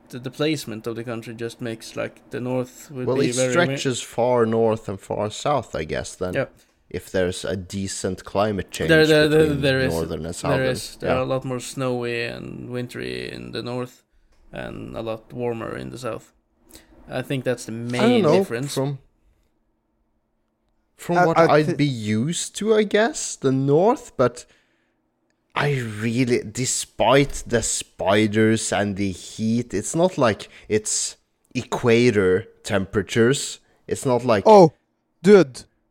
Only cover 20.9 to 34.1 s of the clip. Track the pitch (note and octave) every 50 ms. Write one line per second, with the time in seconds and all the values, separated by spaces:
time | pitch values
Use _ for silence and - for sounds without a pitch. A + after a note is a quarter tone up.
20.9 | _ _ - - E3+ F3 F3 E3 E3 D#3+ E3 D3+ C#3+ D#3 D#3 E3 E3 C#3 D3 D3
21.9 | B2+ A2+ G#2+ G#2+ G#2+ A2 B2 D#3+ E3+ - - - - - G3+ A3 A3 G#3+ G#3+ G3+
22.9 | - G#3 A3 A3+ G#3 - - - - - - C3+ C3 C3 C3+ C#3 C#3+ D#3+ F#3+ A3+
23.9 | B3 - - - _ - B2+ B2 - - - _ _ _ _ _ _ _ _ _
24.9 | _ _ _ _ _ _ _ _ _ _ _ _ _ - C#3+ D3 C#3+ C3 A#2+ A2+
25.9 | G#2 G#2 A2+ A#2 A2+ B2+ C3 A#2+ B2 G#2+ - G#2+ - A#2+ C3 - - - - -
26.9 | _ - G2+ A2 C3 C#3+ C#3+ - - - - G2 A#2+ A2+ A2 - - - - -
27.9 | _ - F2 F#2 G2+ G#2+ G#2+ G#2 G#2 A2 A2 A2 A2 A2 - - G#2 F#2 G#2 G#2
28.9 | G2 F#2+ G2+ G2 F2 - - - - - A2 A2+ A2+ A#2+ A#2+ - - G2 - -
29.9 | - E3 F3 G3+ - - C3 A2+ G2+ - - - - - - - G#2 G#2+ - -
30.9 | - - - - - _ _ _ _ _ _ _ _ B2+ - - - - - A#2+
31.9 | A#2 A#2 B2 B2 G#2 G#2 F#2+ F#2 F#2 G2 G2 - _ _ - - G2+ G2 F#2+ -
32.9 | - G#2+ F2+ - - A#2 A2+ B2 D3 - - - - - _ _ _ _ _ -
33.9 | - - - C#3